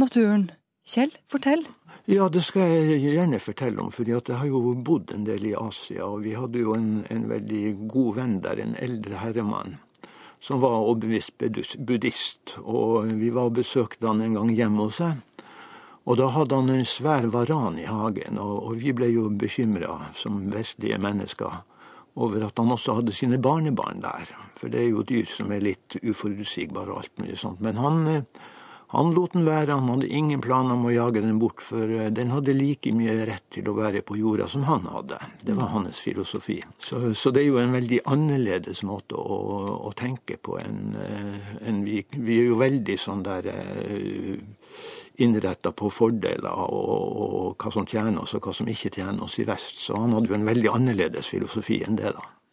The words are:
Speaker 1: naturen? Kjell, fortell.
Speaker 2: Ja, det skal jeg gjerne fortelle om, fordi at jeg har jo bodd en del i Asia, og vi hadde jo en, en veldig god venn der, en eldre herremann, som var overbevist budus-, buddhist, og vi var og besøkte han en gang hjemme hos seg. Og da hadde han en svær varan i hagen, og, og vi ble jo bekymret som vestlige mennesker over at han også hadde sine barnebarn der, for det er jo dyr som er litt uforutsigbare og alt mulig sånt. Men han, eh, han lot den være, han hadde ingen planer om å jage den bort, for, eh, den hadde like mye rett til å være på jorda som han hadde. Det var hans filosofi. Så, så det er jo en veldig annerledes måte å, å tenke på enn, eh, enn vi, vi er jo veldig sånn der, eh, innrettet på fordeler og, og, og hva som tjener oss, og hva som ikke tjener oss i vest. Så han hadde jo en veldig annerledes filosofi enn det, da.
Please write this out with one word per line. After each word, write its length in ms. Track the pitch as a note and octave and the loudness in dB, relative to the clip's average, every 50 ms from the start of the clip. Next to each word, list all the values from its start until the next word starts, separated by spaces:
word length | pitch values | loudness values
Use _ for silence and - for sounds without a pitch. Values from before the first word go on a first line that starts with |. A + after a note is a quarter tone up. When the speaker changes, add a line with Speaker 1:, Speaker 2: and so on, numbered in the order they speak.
Speaker 1:
naturen? 460 | C4 B3 - A#3+ A3+ G#3 G#3 G#3 F#3+ E3+ - - _ _ _ _ - - | 4 6 6 6 6 6 6 4 4 2 -2 -10 _ _ _ _ -10 -4
Kjell, 240 | - A#3+ C4+ D4+ - - _ - | 2 2 2 2 0 -4 _ -4
fortell. 380 | - C#4 - C4+ D4 E4+ D#4 - - _ _ - - - - - | -4 0 2 4 4 4 2 -2 -10 _ _ -20 -20 -8 0 4
Speaker 2:
Ja, 220 | G3 G3 G3 F#3 D#3 | 6 6 6 6 4
det 140 | F3+ D#3 | 2 2
skal 260 | - - G3 F#3 E3+ E3 | 2 2 4 6 6 6
jeg 300 | E3 D#3 D#3 D#3 C#3+ C3+ | 6 6 6 4 4 4
gjerne 380 | D3 D3 E3 F3+ E3 B2+ F#2 - | 4 4 4 4 4 2 0 -2
fortelle 400 | - G2+ - C3+ B2 G#2 G2 G2 | -4 -6 -4 -2 -2 -2 -2 -4
om, 80 | F#2 - | -6 -4
fordi 240 | - A#2+ A2+ A#2 | -4 -2 0 0
at 160 | B2 B2 - B2 | 0 0 -2 -4
jeg 80 | A#2+ | -2
har 80 | C#3+ D3 | -2 0
jo 240 | C3+ C3 A#2 A#2+ B2 B2+ A#2+ C#3 | 2 2 2 2 0 0 2 2
bodd 240 | E3 B2 F2 - - | 2 2 2 -2 -6
en 160 | G2+ G#2 G#2+ | -4 -4 -2
del 160 | G#2 G2+ G2+ G#2+ | -2 -2 -2 -2
i 20 | G2+ | -2
Asia, 540 | - A2+ A2 - - - - - - F2+ | -2 -4 -6 -8 -10 -12 -10 -8 -6 -6
og 180 | G2 G#2 G#2 G#2 | -4 -4 -4 -4
vi 80 | A2 G#2+ | -4 -4
hadde 320 | A#2 B2 A#2 A#2 A#2+ A#2 | -4 -6 -4 -2 0 2
jo 80 | A2 A2 A2+ | 2 2 2
en, 260 | A2+ A2 G#2+ G#2+ - - A#2 | 2 2 0 0 -2 -2 -4
en 160 | A#2 A2+ A2 | -4 -2 -2
veldig 480 | A2+ A2 G#2 G#2+ A2 G#2+ G#2 G#2+ G2+ F#2+ G#2+ A2 - | -2 -4 -4 -4 -4 -2 -2 -2 -2 -4 -6 -4 0
god 240 | C3 C3 A#2 G2+ | 2 2 2 2
venn 240 | B2 B2+ B2 G#2 F#2 E2+ | -2 -2 -2 -2 -2 -2
der, 120 | F2 F#2+ G#2+ G#2+ | -4 -4 -4 -4
en 80 | A2+ A#2 - | -4 -6 -6
eldre 400 | - B2 B2 A2 G#2 G2+ G2+ F#2+ | -6 -6 -6 -6 -6 -8 -8 -6
herremann, 560 | G#2+ A#2 G#2+ A#2 A2 G#2 G#2+ F#2+ - - - - - _ _ - - - - - - - - _ | -6 -4 -2 -2 -2 -2 -2 -4 -6 -8 -12 -16 -18 _ _ -20 -20 -20 -20 -20 -20 -20 -20 _
som 240 | - - C#3+ B2+ C3 | -8 -2 0 2 4
var 160 | B2+ A#2 A2 | 4 4 4
overbevist 560 | G#2+ A2 A#2+ A2+ A2 A2+ A2+ G#2 - - - - | 2 2 2 2 0 0 0 -2 -2 -4 -8 -4
budus-, 360 | A#2+ A2+ G#2+ A#2+ A#2+ - - | -4 -4 -2 -4 -6 -8 -8
buddhist, 800 | C#3+ C3+ A2 B2 A2+ A#2 B2 - - - - - _ - - - A2 - | -8 -4 -2 -2 0 0 -2 -4 -2 -6 -6 -6 _ -16 -18 -16 -14 -8
og 480 | - A2+ A#2+ A2+ A2 A2+ A2+ G#2+ A2 A2 G#2+ | -4 0 0 2 2 2 2 2 0 0 0
vi 80 | A2+ A#2+ | 0 0
var 240 | A#2 B2+ B2 A#2+ A#2+ | 0 2 0 0 2
og 80 | B2+ | 0
besøkte 480 | A#2 - - C3 A#2 A2 - - A#2 A2+ | -2 0 2 0 0 0 -2 -4 -2 0
han 160 | G#2+ G#2+ A2+ | 2 2 2
en 160 | A2+ A2 G2+ | 2 2 2
gang 160 | G#2+ A#2 A2 | 2 2 2
hjemme 320 | A2 A#2 G#2+ G#2+ G#2 G#2 G#2+ | 4 2 2 2 2 0 0
hos 160 | G#2+ - E3+ | -2 -2 -2
seg. 160 | E3+ D#3 B2+ - _ _ - - - - - - - - - - - - - - | -2 -2 -4 -6 _ _ -20 -20 -20 -20 -20 -20 -20 -20 -20 -20 -20 -20 -8 -2
Og 140 | - B2 A#2+ | 0 2 4
da 60 | C3 C3 B2 | 4 4 4
hadde 240 | D#3 D3+ B2 C#3 | 2 2 2 4
han 120 | C3+ C3 C3 | 2 4 4
en 160 | C3 C3 B2 | 4 2 2
svær 460 | - - - B2 D#3 D#3 C3+ A#2 A#2 G#2+ | 0 -2 -2 0 2 2 2 2 2 2
varan 460 | A#2+ A#2+ A#2 D#3 D3+ A#2+ G#2 E2 E2 | 2 2 2 2 2 0 0 -2 -4
i 60 | E2 - | -6 -4
hagen, 480 | A2 G#2+ G#2+ A2 G2+ - - - - - | -4 -2 -2 -2 -2 -4 -6 -6 -6 -6
og, 160 | G2+ G2+ G2+ G2+ G#2 | -4 -4 -4 -6 -4
og 160 | A2+ A2+ A#2 | -6 -6 -4
vi 120 | B2 C#3+ B2+ | -2 -2 0
ble 120 | A#2+ B2 A#2+ A2+ | 2 2 4 4
jo 160 | A#2 A2 G#2+ G#2 G2+ | 4 2 2 0 0
bekymret 760 | - G2+ - - B2 A2 G#2 F2 E2+ F2 E2+ D2+ D2 D2 - - | -2 -2 0 0 2 2 2 0 0 -4 -6 -8 -10 -12 -10 -8
som 220 | - A2+ G#2 G2 F#2+ G2 G2+ | -6 -4 -4 -2 -2 -4 -4
vestlige 480 | G#2+ A2 - - - G#2+ A2 A2 G2 | -4 -6 -6 -8 -6 -4 -2 -2 0
mennesker 640 | G2 G2+ G#2 G2 F#2+ - - - - - - F2 - _ _ - - - - - - _ - | 0 0 0 -2 -2 -4 -6 -6 -6 -6 -6 -10 -14 _ _ -20 -20 -20 -20 -20 -20 _ -6
over 300 | - A#2+ A2+ G2+ G#2+ A2 | -4 -2 -2 0 -2 -2
at 120 | G#2 - - | -2 -2 0
han 100 | A2+ A#2 | 2 2
også 300 | B2 A2+ - C3 A2+ A2+ | 2 2 0 0 0 0
hadde 140 | A#2+ A2+ F#2+ | 0 0 -2
sine 240 | - C3+ C3 B2 C3 A#2 | 0 0 2 2 4 4
barnebarn 600 | C3+ D3+ D#3+ D#3 D3+ - - - - - - - | 4 4 4 2 0 0 0 -2 -4 -6 -6 -6
der, 240 | - - - E3+ - - - - - - - | -6 -6 -8 -10 -14 -16 -18 -20 -20 -18 -12
for 100 | - A#2 | -8 -4
det 120 | A#2 B2 A#2+ | -2 0 2
er 80 | A#2+ A2 | 2 2
jo 100 | G#2 G#2+ | 2 0
dyr 240 | - B2+ A#2 A2 | 0 0 0 0
som 240 | - - - G#2+ G2 | -2 -4 -6 -4 -4
er 140 | G2+ G2+ G2+ | -2 -2 0
litt 320 | G#2 F#2 - _ - - - - | 0 -2 -2 _ -12 -10 -6 -4
uforutsigbare 880 | A#2 G#2 - - G#2 G2+ G2+ G#2 - - - F2 - F#2+ G2 F#2+ G2 - | -4 -4 -2 -2 -4 -4 -4 -6 -8 -6 -6 -6 -6 -6 -8 -8 -6 -8
og 80 | - | -8
alt 160 | - - _ - | -10 -12 _ -10
mulig 200 | - - F2+ F#2 | -8 -8 -8 -8
sånt. 180 | - G2+ F2+ F#2 G#2+ | -8 -8 -6 -4 -4
Men 160 | A2 G2+ A2 | -2 0 0
han, 160 | B2+ C#3+ D#3+ E3 D#3+ | 2 2 4 4 2
eh, 160 | D#3 D#3+ D3 B2+ - - - - - - - - - - - - - - | 2 2 0 -2 -4 -10 -20 -20 -20 -20 -20 -20 -20 -20 -20 -12 -4 0
han 180 | - D3 E3+ D#3+ | 2 4 4 4
lot 160 | F3 F3+ E3+ - | 4 2 2 2
den 140 | F3+ E3 D#3 | 4 4 4
være, 260 | D#3 D#3 D3+ C#3+ D3 | 4 4 2 2 2
han 160 | C#3 C3 B2 | 2 2 2
hadde 220 | A#2+ C3+ C3+ - - | 2 2 0 0 0
ingen 260 | D3 D#3 D3+ C#3+ C3+ A#2 | 0 2 2 2 0 0
planer 320 | A#2+ B2+ C3 C3 B2+ B2 | 2 2 4 4 4 2
om 100 | B2 A#2+ | 2 4
å 80 | A#2+ A#2+ | 4 4
jage 300 | A#2 A#2+ B2 A#2 G#2+ G#2 | 4 4 4 2 2 2
den 160 | A2 A2 A2 | 2 4 4
bort, 180 | A2+ A2 - - - | 2 2 0 -2 -12
for, 260 | - A2+ A2+ A2 A2 | -6 -2 -2 0 0
eh, 220 | A2+ A2+ A2 G#2+ A2 | 0 0 0 0 0
den 160 | A2+ B2 A#2+ | 0 0 0
hadde 240 | B2+ C#3+ C#3+ C3+ C#3 | 0 0 2 2 4
like 380 | C3+ C#3 C#3+ C#3+ - - - G#2+ | 4 4 2 2 0 0 0 2
mye 220 | A#2 A#2 A2+ A2 A2 A2 A2 G#2 | 2 2 2 2 0 0 -2 -4
rett 160 | F#2+ - - - | -6 -10 -12 -10
til 100 | G2+ G2 G#2 G#2 | -6 -4 -2 -2
å 20 | G#2+ | 0
være 240 | G#2+ G#2+ G2 G2+ - | 0 0 0 -2 -4
på 80 | - G#2 G#2+ | -4 -4 0
jorda 260 | G#2+ A2 G#2+ G#2 G2 F2 - | 0 2 2 2 0 -2 -2
som 100 | C#3 C3+ C#3+ | -2 0 2
han 180 | D#3+ A2 - - - | 2 0 0 -4 -8
hadde. 260 | - - - - - - - - - - | -8 -8 -8 -10 -10 -12 -14 -16 -10 -4
Det 140 | - G#3+ F#3+ | -2 -2 0
var 140 | B2 F#2+ A2+ | 0 0 0
hans 260 | G#2+ F#2 F2+ - - - | -2 -2 -4 -6 -8 -6
filosofi. 560 | - - F#2+ F#2+ - - - - - - - - - - - | -6 -4 -4 -4 -6 -6 -8 -6 -6 -6 -6 -8 -12 -10 -6
Så, 220 | - - B2 A#2+ B2 A#2 G#2+ - | -6 -4 -2 -2 0 0 0 2
så 140 | - C#3 B2+ | 2 4 4
det 80 | C#3+ D3 | 4 4
er 60 | D3 | 6
jo 100 | C3+ A#2+ B2 | 4 4 4
en 100 | B2 B2+ | 4 2
veldig 300 | B2+ B2 A#2 B2 A#2 - A#2 C3 | 2 2 2 2 0 2 2 2
annerledes 720 | D3 D#3 D3+ C#3 C3+ B2 G2+ F#2 F#2 F2+ - F#2 - - | 4 4 4 2 2 2 2 0 0 -2 -4 -8 -6 -6
måte 320 | F#2+ G#2 G2+ - - - - | -6 -6 -6 -8 -8 -8 -6
å, 220 | - - G2+ G2 G2 G2+ G2+ G2+ G2 G2+ G2+ - - G#2+ | -4 -4 -4 -4 -4 -4 -4 -4 -4 -4 -6 -6 -6 -8
å 20 | G#2+ - | -8 -6
tenke 400 | A#2+ B2 C3 A#2+ _ - - - | -6 -6 -6 -6 _ -10 -10 -10
på 220 | - - - A#1+ | -8 -8 -8 -6
enn, 340 | E2 - - G2+ G2+ G#2 G#2 G#2 | -6 -6 -8 -6 -6 -6 -6 -6
eh, 500 | G2 F#2+ G#2+ G#2 G2+ G2+ G2+ G2+ G2+ G2+ G#2+ G#2+ A2 | -6 -8 -8 -8 -8 -8 -10 -10 -12 -12 -12 -10 -6
enn 180 | A#2 A2 G2+ G2+ G#2 | -4 -2 -2 -2 -2
vi, 160 | G#2+ G#2 G2 - - | -4 -4 -6 -6 -8
vi 240 | C#3 A#2+ A2+ A#2 A2+ A#2+ | -6 0 2 4 6 6
er 80 | A#2+ A#2 | 6 6
jo 80 | A2 C3 | 4 4
veldig 360 | C3+ C#3 C3+ G#2+ G2 G2+ F#2 - - | 4 4 2 0 0 -2 -4 -4 -4
sånn 180 | G2 G2+ F#2+ | -4 -4 -4
der, 240 | G2+ F#2+ F#2 - G2 | -4 -6 -6 -6 -6
eh, 880 | F#2+ G2 G2 G2 G2 G#2 G2+ G2+ G#2 G2+ G2 G2 G2+ G2 G2 F#2+ G2 - - - - - - - - - - - - - - - _ - C3 | -6 -6 -6 -6 -6 -6 -6 -4 -4 -4 -4 -4 -6 -6 -6 -6 -6 -8 -8 -12 -18 -20 -20 -20 -20 -18 -16 -16 -16 -16 -18 -8 _ 4 4
innrettet 540 | A#2+ A2 G#2+ F#2+ F#2 F2+ - - - - | 6 6 4 2 0 -2 -2 -2 -4 -2
på 140 | - G#2+ G2+ | -2 -4 -2
fordeler 600 | - - A#2 A2+ A#2 G#2+ F#2 F2+ - - - - | 0 4 4 4 4 2 0 -2 -2 -2 -2 -4
og, 220 | - - F2+ - - | -2 -2 -2 -2 -2
og, 600 | - - - - - - - - - - F#2 F#2+ | -2 0 0 0 0 0 -2 -2 -2 -2 -2 -2
og 280 | F#2 F2+ F#2 - - - | -2 -2 -4 -4 -6 -6
hva 80 | A2 | -4
som 160 | - A2 F2+ | -2 -2 -2
tjener 360 | - - A2 G#2+ A2+ G#2 - - | -2 -2 0 0 0 0 0 -2
oss, 120 | - - | -4 -6
og 120 | G2 - | -6 -4
hva 80 | G2 F2+ | -4 -6
som 140 | - A2+ A2+ | -4 -4 -4
ikke 200 | A2 - - G2+ - | -4 -4 -4 -6 -4
tjener 260 | - F#2 F#2+ G#2+ - - | -4 -6 -4 -4 -4 -6
oss 160 | - - - | -6 -4 -4
i 80 | A2 | -2
vest. 320 | G#2 G#2 - - - - - | -2 -2 -4 -6 -12 -12 -10
Så 180 | - - - G#2 | -6 -4 -2 0
han 160 | A2+ A#2+ A2+ | 2 4 4
hadde 140 | A2 A#2 F#2+ | 4 4 2
jo 40 | G2+ | 2
en 140 | G#2 G#2+ G#2+ | 2 2 2
veldig 220 | A2+ A#2+ A2 G#2 G2+ | 2 4 4 4 4
annerledes 560 | A#2 C3 B2+ A2+ F#2+ F2 D#2 - - - - | 4 4 4 4 2 0 0 -2 -4 -6 -4
filosofi 520 | - F#2+ - - - A2 G#2 - A2 - - | -4 -4 -4 -4 -4 -4 -2 0 0 0 0
enn 120 | - A2 - | 0 0 0
det, 140 | G#2 G#2 - | 0 -2 -4
da. 80 | - - - - _ _ _ | -6 -10 -18 -20 _ _ _